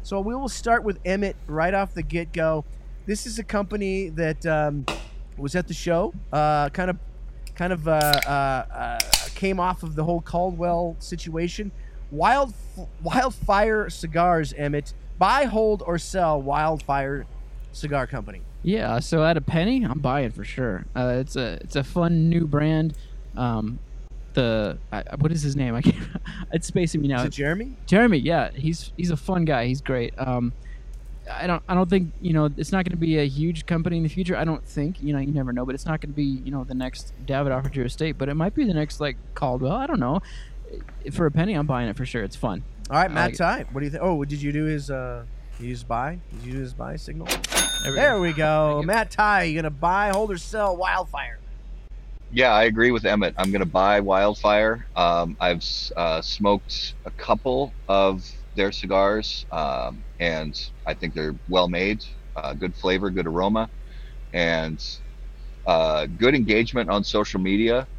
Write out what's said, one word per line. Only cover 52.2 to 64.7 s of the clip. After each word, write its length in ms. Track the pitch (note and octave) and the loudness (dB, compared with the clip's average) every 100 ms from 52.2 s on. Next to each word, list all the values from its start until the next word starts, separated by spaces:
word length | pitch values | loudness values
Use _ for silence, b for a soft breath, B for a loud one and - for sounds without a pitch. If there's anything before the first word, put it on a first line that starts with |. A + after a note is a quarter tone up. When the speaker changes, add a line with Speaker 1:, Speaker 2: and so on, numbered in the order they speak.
| - | -4
Speaker 3:
Yeah, 200 | A#2+ B2+ | 4 6
I 120 | G#2+ | 8
agree 260 | A2+ A2 B2 | 6 6 6
with 140 | A2+ | 6
Emmett. 280 | G2+ G#2 F2+ - | 4 4 2 0
I'm 140 | F#2+ | 0
gonna 140 | G2 | 2
buy 340 | F2+ F#2 F#2+ G#2 | 2 4 6 6
Wildfire. 840 | G2 F#2+ G#2 G#2 G#2+ G#2 A2 A#2 - | 6 4 4 4 4 6 4 0 -4
Um, 420 | F2+ F2 E2+ E2+ - | 2 4 4 0 0
I've 180 | F2+ F2 | 0 0
s-, 340 | - - - | -2 -4 -6
uh, 260 | E2+ E2+ D#2+ | -2 0 0
smoked 720 | - - G2+ G2+ - - - - | -4 0 2 2 0 -8 -8 -10
a 60 | - | -12
couple 600 | - - - C3 B2+ C#3 - - | -10 0 0 2 0 -2 -6 2
of 360 | G2 G2 F#2+ - - - | 4 4 2 -6 -14 -8
their 160 | - G2 | 0 0
cigars, 760 | - F#2+ F#2+ G2 G#2+ G#2+ - - | 0 0 4 4 2 -2 -8 -6
um, 500 | E2 D2 B1+ B1 - - - | -2 -2 -2 -4 -8 -14 -2
and 400 | E2+ D#2 D#2 - - - | 0 0 -4 -8 -10 -8
I 80 | D#2+ | -8
think 200 | D#2 E2+ | -6 -4
they're 220 | D#2+ D#2 - - | -4 -4 -6 0
well 180 | F2+ F2+ | 2 4
made, 360 | F2 G2 A2 - - - | 2 0 0 -6 -14 -10
uh, 180 | - C#2+ | -8 -6
good 200 | C#2+ F2+ | -4 -4
flavor, 360 | - F#2 F#2 G2 | -2 0 2 2
good 180 | F#2 E2 | 0 0
aroma, 420 | E2+ G2 A2 A2 - B B B B - | 2 2 2 0 -6 B B B B -4
and, 500 | F2 E2+ E2 D#2+ | 0 2 2 0